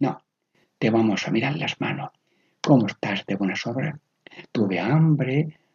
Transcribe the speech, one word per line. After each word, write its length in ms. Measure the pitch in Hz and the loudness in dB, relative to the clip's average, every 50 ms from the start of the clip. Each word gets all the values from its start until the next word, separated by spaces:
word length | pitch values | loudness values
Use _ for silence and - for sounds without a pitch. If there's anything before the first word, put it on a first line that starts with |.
no. 180 | 143 131 - - _ _ _ _ _ _ _ _ _ _ _ _ | -2 -2 -2 -6 _ _ _ _ _ _ _ _ _ _ _ _
Te 120 | 131 113 | 0 2
vamos 360 | 110 113 113 110 98 95 - | 4 4 4 2 2 0 -2
a 40 | - | -2
mirar 260 | - 113 123 139 147 | -2 0 0 -2 -2
las 240 | 165 - - - - | -4 -4 -6 -6 -6
manos. 300 | - - - - - - - _ _ _ _ _ _ _ _ _ | -6 -6 -6 -6 -8 -12 -14 _ _ _ _ _ _ _ _ _
¿Cómo 260 | - - 151 123 110 | 2 4 4 4 4
estás 380 | 95 - - - 104 98 95 - | 2 -4 -6 -6 -4 -4 -6 -4
de 100 | - 101 | -6 -6
buenas 300 | 95 101 95 90 - - | -4 -2 -4 -4 -4 -6
obras? 320 | 120 120 131 143 156 - - - _ _ _ _ - - - - - | -6 -4 -4 -4 -6 -6 -8 -16 _ _ _ _ -20 -20 -20 -20 -10
Tuve 300 | _ 123 107 98 95 87 | _ -2 -2 0 0 -2
hambre, 800 | 90 107 139 160 160 160 151 131 131 127 131 143 156 156 - _ _ _ _ | 0 0 2 4 4 4 4 2 2 0 0 0 -2 -2 -6 _ _ _ _